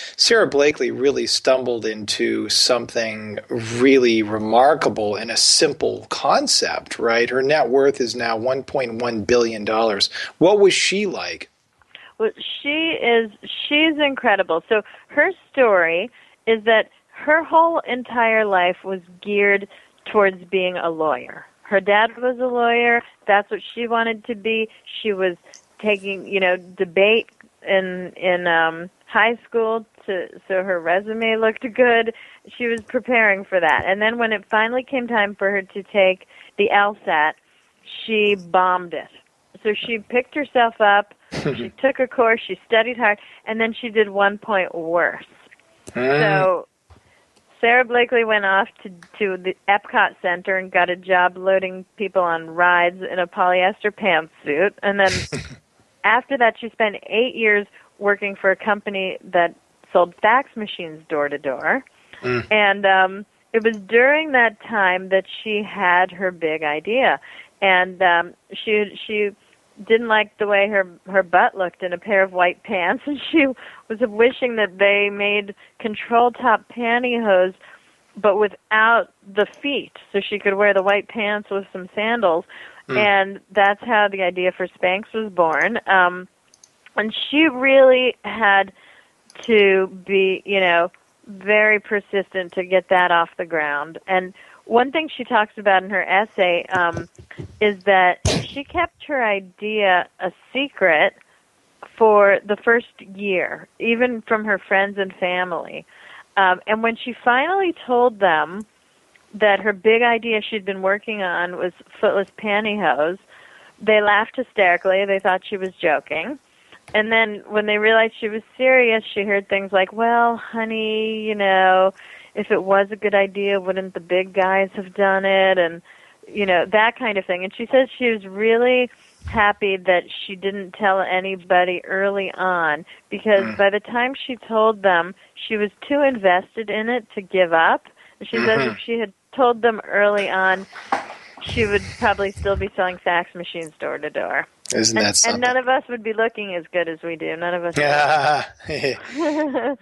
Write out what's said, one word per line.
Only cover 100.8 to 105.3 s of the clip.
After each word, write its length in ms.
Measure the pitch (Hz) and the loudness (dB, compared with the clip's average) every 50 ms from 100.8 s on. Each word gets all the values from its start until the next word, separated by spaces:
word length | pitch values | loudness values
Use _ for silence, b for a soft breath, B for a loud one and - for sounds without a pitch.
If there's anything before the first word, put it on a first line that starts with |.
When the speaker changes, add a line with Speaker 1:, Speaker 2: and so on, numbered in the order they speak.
| 190 175 156 151 185 - - _ _ b b b b _ _ _ _ _ _ _ - - _ | 2 2 4 4 2 0 -2 _ _ b b b b _ _ _ _ _ _ _ -20 -10 _
Speaker 2:
for 420 | - 226 220 208 208 202 196 196 - - | 2 4 6 6 6 6 6 4 2 0
the 100 | 202 208 | -4 -6
first 300 | - - 233 233 240 - - _ - - 190 190 | -2 0 2 2 2 0 -6 _ -20 -20 -18 -12
year, 520 | 196 202 196 185 175 135 - - 156 160 - _ - | -8 -4 -2 -2 -2 -2 -4 -6 -12 -16 -18 _ -6
even 420 | - 233 233 226 254 247 233 220 - | -2 -2 0 0 0 -2 -2 -4 -4
from 200 | - 226 214 214 | -4 -2 -2 0
her 120 | 214 196 | -2 -2
friends 400 | 180 - - 202 190 196 202 196 | -2 -2 0 0 0 0 0 -2
and 160 | 202 190 190 185 | -4 -6 -6 -6
family. 680 | - 190 180 | -6 -4 -2